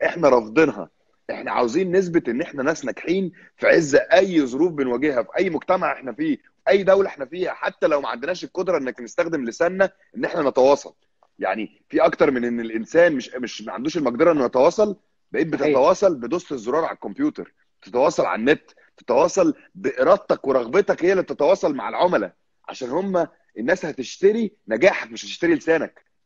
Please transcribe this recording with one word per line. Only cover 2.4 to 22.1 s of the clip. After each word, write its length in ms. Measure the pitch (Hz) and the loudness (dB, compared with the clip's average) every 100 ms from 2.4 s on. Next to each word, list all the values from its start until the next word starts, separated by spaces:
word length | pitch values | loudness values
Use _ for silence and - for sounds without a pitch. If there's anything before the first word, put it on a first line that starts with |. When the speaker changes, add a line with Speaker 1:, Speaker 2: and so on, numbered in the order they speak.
Speaker 1:
احنا 220 | 170 143 | -6 -4
ناس 220 | 135 160 127 | -2 -2 -6
ناجحين 460 | - - 185 180 - - _ | -8 -4 -2 -4 -8 -20 _
في 100 | - | 2
عز 280 | 156 147 143 | 4 4 2
اي 500 | - 170 196 165 131 | 4 4 4 2 0
ظروف 260 | 131 175 | 0 0
بنواجهها، 520 | 147 127 120 151 123 | 0 -2 0 0 -2
في 60 | 104 160 | -4 -4
اي 120 | 190 | -2
مجتمع 420 | 147 - 185 156 | -2 -2 0 -2
احنا 200 | - 135 | -6 -10
فيه، 220 | 113 160 - | -6 -4 -4
في 340 | _ _ - | _ _ 0
اي 140 | 196 | 2
دولة 240 | 185 196 196 | 4 2 2
احنا 180 | 147 127 | -6 -12
فيها، 280 | 180 165 | -8 -8
حتى 340 | 123 185 - 175 | -6 -8 -2 0
لو 140 | 147 | 0
ما 80 | 127 | -2
عندناش 340 | 120 143 180 | -6 -6 -8
القدرة 340 | 143 180 185 160 | -8 -6 -2 -2
انك 240 | 127 120 | -4 -8
نستخدم 440 | 117 - 170 160 117 | -6 -4 -2 -4 -4
لساننا 460 | - 170 185 190 _ _ 113 | -2 0 2 -2 _ _ -8
ان 80 | 151 | -6
احنا 240 | - 143 | -2 0
نتواصل. 440 | - 135 139 - - _ _ _ - | 4 4 4 -2 -20 _ _ _ -6
يعني 420 | 95 104 104 _ _ | -4 -4 -8 _ _
في 100 | 151 | 2
اكتر 300 | 165 - 151 | 2 4 2
من 140 | 127 120 | 2 -2
ان 140 | 117 | -4
الانسان 560 | 113 113 113 160 175 135 | -6 -8 0 4 4 2
مش، 140 | - 127 | -6 -10
مش 260 | 117 - | -10 -10
ما 120 | 107 | -12
عندوش 240 | 95 147 170 | -8 -6 -2
المقدرة 340 | 131 120 170 | -2 2 2
انه 140 | 151 120 | 2 0
يتواصل، 500 | 127 156 190 214 185 _ _ _ | 2 2 2 0 -2 _ _ _
بقيت 240 | 123 160 147 | -4 -4 -2
Speaker 2:
صحيح. 120 | 139 | 0
Speaker 1:
بتتواصل 480 | 131 151 185 196 143 | 4 2 4 0 0
بدوسة 380 | 117 170 - | -4 -6 -6
الزرار 320 | 135 107 151 143 | -8 -4 -2 -4
على 100 | 101 | -6
الكمبيوتر، 580 | 113 98 147 - 85 _ _ _ | -12 -4 -4 -4 -14 _ _ _
تتواصل 440 | - 120 156 175 120 | -6 0 0 0 -2
على 140 | 101 | 0
النت، 320 | 123 156 _ _ _ _ | 0 0 _ _ _ _
تتواصل 560 | - 123 170 190 165 - _ - | 0 2 2 2 0 0 _ -8
بارادتك 720 | 135 127 131 202 - 160 135 | -6 0 2 2 2 -2 0
ورغبتك 580 | 131 117 170 196 175 175 | -2 0 0 0 0 0
هي 60 | |
اللي 120 | 190 | 0
تتواصل 520 | 151 135 151 196 180 131 | -2 0 2 2 0 -4
مع 140 | 107 | -6
العملاء، 440 | 113 180 | 0 2